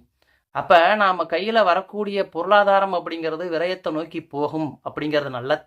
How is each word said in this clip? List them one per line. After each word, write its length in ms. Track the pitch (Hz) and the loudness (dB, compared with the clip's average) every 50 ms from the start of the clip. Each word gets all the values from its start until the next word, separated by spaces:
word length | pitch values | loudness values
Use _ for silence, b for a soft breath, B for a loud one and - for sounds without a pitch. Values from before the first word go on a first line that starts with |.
| - _ _ _ _ _ _ _ _ _ _ | -14 _ _ _ _ _ _ _ _ _ _
அப்ப 220 | 135 - - 190 170 165 185 214 | -8 2 4 6 6 6 6 4
நாம 280 | 214 202 190 180 175 165 | 4 2 2 2 0 -2
கையில 340 | 160 165 170 190 220 226 226 202 | -4 -2 -4 -2 0 0 2 2
வரக்கூடிய 560 | 180 170 185 190 - - 208 208 202 202 196 190 196 | 4 2 0 -2 -4 -8 -8 -6 -4 -2 -4 -4 -4
பொருளாதாரம் 640 | - 160 175 190 208 202 202 196 196 196 196 196 185 | -4 -6 0 4 4 4 6 6 4 4 2 2 -2
அப்படிங்கிறது 520 | 175 170 170 165 165 160 160 156 156 180 180 | -4 -4 -6 -8 -6 -4 -6 -4 -4 -6 -6
விரயத்தை 400 | 165 156 170 180 185 185 - 175 | -4 -2 -2 -2 -4 -6 -6 -6
நோக்கி 300 | 156 156 170 160 - 165 156 | -6 -6 -6 -6 -8 -10 -12
போகும் 460 | - - 143 147 147 156 156 156 135 - - _ | -8 -4 -4 -4 -2 -2 -4 -6 -6 -8 -10 _
அப்படிங்கிறது 460 | - - 151 143 151 151 147 143 139 | -12 -8 -6 -4 -2 0 -2 -2 -2
நல்லா 260 | 131 120 120 135 151 156 - | -6 -8 -4 -2 -4 -4 -4